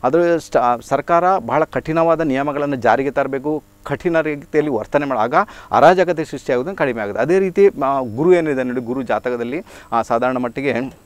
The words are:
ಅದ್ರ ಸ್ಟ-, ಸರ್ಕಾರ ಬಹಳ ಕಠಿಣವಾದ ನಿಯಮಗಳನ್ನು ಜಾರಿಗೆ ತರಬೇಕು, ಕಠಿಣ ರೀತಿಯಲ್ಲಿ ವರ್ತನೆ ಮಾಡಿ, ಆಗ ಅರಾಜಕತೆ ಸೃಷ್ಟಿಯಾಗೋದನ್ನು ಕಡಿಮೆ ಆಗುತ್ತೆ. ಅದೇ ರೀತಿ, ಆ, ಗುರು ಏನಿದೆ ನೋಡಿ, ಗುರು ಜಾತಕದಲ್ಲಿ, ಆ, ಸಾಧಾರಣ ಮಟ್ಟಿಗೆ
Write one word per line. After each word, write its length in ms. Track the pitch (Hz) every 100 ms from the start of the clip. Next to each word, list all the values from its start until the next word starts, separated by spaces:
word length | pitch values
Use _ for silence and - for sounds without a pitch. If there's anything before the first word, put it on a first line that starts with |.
ಅದ್ರ 340 | 123 160 175 170
ಸ್ಟ-, 500 | - 135 120 120 -
ಸರ್ಕಾರ 500 | 139 - 170 180 190
ಬಹಳ 260 | 117 131
ಕಠಿಣವಾದ 580 | 156 135 127 160 165 160
ನಿಯಮಗಳನ್ನು 540 | 160 131 143 143 143 135
ಜಾರಿಗೆ 360 | 113 117 135
ತರಬೇಕು, 520 | 139 135 135 139 151 _ _
ಕಠಿಣ 380 | - 143 185 165
ರೀತಿಯಲ್ಲಿ 500 | 156 147 - 151 151
ವರ್ತನೆ 340 | 117 107 143 143
ಮಾಡಿ, 160 | 127
ಆಗ 140 | 113 160 208 - -
ಅರಾಜಕತೆ 540 | 107 143 185 175 160 156
ಸೃಷ್ಟಿಯಾಗೋದನ್ನು 520 | 139 - 123 139 196
ಕಡಿಮೆ 240 | 147 117
ಆಗುತ್ತೆ. 200 | 104 101
ಅದೇ 180 | 131 185
ರೀತಿ, 280 | 190 175 196
ಆ, 320 | - 135 139
ಗುರು 340 | 127 107 165
ಏನಿದೆ 300 | 180 160 131
ನೋಡಿ, 180 | 127 123
ಗುರು 200 | 117 127
ಜಾತಕದಲ್ಲಿ, 640 | 123 110 123 123 117 147 - - -
ಆ, 100 | 117
ಸಾಧಾರಣ 360 | 113 117 127 127
ಮಟ್ಟಿಗೆ 680 | 123 120 139 117 131 -